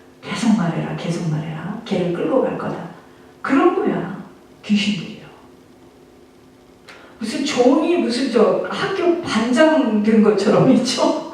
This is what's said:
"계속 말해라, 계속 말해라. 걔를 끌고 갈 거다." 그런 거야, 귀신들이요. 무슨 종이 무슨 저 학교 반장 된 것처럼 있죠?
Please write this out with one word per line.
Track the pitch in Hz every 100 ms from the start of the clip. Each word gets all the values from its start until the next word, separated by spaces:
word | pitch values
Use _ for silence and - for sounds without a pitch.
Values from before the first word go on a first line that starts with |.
| - -
"계속 | - 175 226 196
말해라, | 170 156 156 156
계속 | 170 165 170
말해라. | 151 160 156 185 208 -
걔를 | 185 175
끌고 | 170 311 269
갈 | - -
거다." | - - - - - - - -
그런 | - 269 349 -
거야, | - 170 170 - - - - -
귀신들이요. | - 208 202 170 151 - - - - - - - - - - - - - - - - - - - - -
무슨 | 220 294 -
종이 | 247 254 311 339 349
무슨 | 226 247 269
저 | 233 190 - -
학교 | - 392 381 349 330
반장 | - 220 240 254 311 311 220 208
된 | 208 214
것처럼 | 208 - - 180 165
있죠? | 208 - - - 311 -